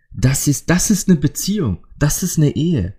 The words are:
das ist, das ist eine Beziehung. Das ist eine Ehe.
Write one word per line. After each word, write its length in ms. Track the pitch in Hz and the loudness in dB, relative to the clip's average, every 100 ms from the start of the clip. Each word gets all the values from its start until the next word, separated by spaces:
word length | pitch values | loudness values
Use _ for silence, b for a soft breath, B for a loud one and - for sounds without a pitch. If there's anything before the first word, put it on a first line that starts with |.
| b | b
das 340 | - 123 139 147 | -2 0 2 0
ist, 240 | 135 - | -2 0
das 200 | 175 - | 0 2
ist 180 | 196 - | 0 2
eine 100 | 165 | 2
Beziehung. 680 | 147 - - 208 127 87 - - | 2 -4 -4 -2 -2 -4 -8 -4
Das 240 | 147 - | -2 -2
ist 160 | 185 - | -2 0
eine 160 | 143 | 0
Ehe. 400 | - 165 147 90 | 0 0 0 -2